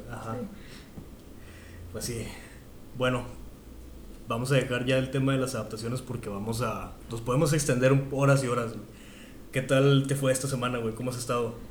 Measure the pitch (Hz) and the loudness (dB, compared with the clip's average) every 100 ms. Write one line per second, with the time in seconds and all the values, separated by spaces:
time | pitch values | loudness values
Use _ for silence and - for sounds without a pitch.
0 | 110 113 110 120 110 - - - - - | -12 -10 -8 -6 -8 -10 -16 -16 -16 -16
1 | - - - - - - - - - 110 | -16 -16 -18 -18 -16 -16 -16 -16 -12 -8
2 | - 117 107 - - - - - - 123 | -6 -6 -8 -12 -16 -18 -18 -18 -14 -2
3 | 127 123 113 - - - - - - - | 0 0 -4 -12 -14 -16 -18 -16 -16 -16
4 | - - - 117 131 139 123 123 123 131 | -16 -16 -4 -2 4 4 4 0 2 2
5 | 131 139 135 135 127 113 107 110 117 123 | 2 2 2 2 0 -2 -6 -6 -4 -4
6 | - 120 110 98 107 113 117 104 - - | -6 -6 -6 -4 -2 -2 -2 -2 -6 -12
7 | - 117 120 131 160 156 - 123 131 135 | -10 -8 0 4 4 4 4 6 6 6
8 | - 135 139 135 127 120 113 104 - - | 4 4 6 6 4 0 0 -6 -12 -16
9 | - - - - - 135 127 135 139 139 | -18 -18 -18 -18 -6 -4 4 6 8 8
10 | 135 139 135 131 131 127 123 123 113 110 | 6 2 2 2 0 0 0 0 -2 -2
11 | 127 120 - 120 117 117 - | -4 -4 -2 0 0 -4 -12